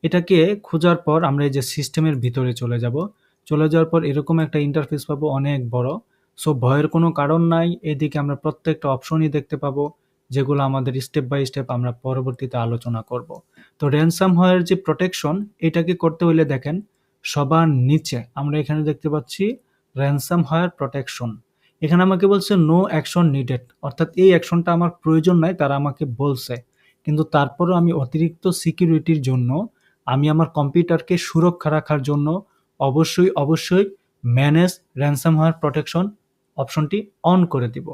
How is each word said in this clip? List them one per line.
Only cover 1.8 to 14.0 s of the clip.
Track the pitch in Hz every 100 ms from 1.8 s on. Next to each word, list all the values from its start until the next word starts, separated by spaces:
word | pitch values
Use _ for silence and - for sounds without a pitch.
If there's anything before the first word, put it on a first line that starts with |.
| 143 - 160 139
ভিতরে | 120 120 127 120
চলে | 120 120
যাব। | 120 131 196 _ _ _ -
চলে | 151 156
যাওয়ার | 160 160
পর | 165 151
এরকম | 143 143 160 156
একটা | 156 147
ইন্টারফেস | 147 143 147 -
পাবো | 143 151 135
অনেক | 139 143 120 123
বড়। | 123 180 _ _ _ _
So | - 139
ভয়ের | 123 139 151
কোনো | 170 165 160
কারণ | 143 160 170
নাই, | 165 170 175 165
এদিকে | 143 151 147
আমরা | 143 139
প্রত্যেকটা | 156 151 - 156 143 131
অপশনই | - 160 156 147
দেখতে | 139 139
পাবো | 143 139 147 - _ _ _
যেগুলো | 131 135 143 135
আমাদের | 135 131 131 127
step | 151 127
by | 139 135
step | - 131 123
আমরা | 123 120 131
পরবর্তীতে | 131 131 123 131 123 117
আলোচনা | 117 120 117 113
করব। | 123 - - _ _ - _
তো | 147
ransomware | 143